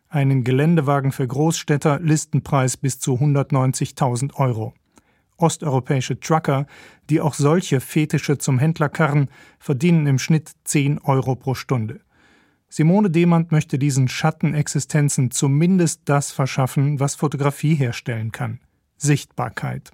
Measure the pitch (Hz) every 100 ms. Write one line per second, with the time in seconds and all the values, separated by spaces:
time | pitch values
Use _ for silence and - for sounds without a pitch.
0 | _ 147 135 135 123 131 160 170 135 139
1 | 135 - 123 135 160 160 - 147 160 143
2 | 165 156 - 143 - 139 131 - 135 -
3 | 143 120 147 139 131 135 131 - 131 -
4 | 135 120 139 - 131 110 113 - _ _
5 | _ _ _ - 160 - 156 131 - 135
6 | - 127 - 160 156 135 143 - - _
7 | - 156 151 - 143 175 - 131 - 160
8 | 151 147 - 131 - 127 160 160 143 -
9 | 147 147 135 - - _ - 123 175 165
10 | 143 131 - 156 - - - 156 139 151
11 | - 135 131 123 135 123 - 127 110 143
12 | _ _ _ _ _ _ _ - 156 196
13 | 208 165 175 165 170 151 - 135 143 135
14 | 127 - 156 - 147 147 - 143 - 151
15 | 147 - 123 - 139 143 175 190 165 -
16 | - 143 - - 131 - 131 147 139 139
17 | 139 - 151 135 143 - 147 156 120 -
18 | - 113 110 - 120 113 _ _ _ -
19 | 147 143 - - 123 - 127 135 -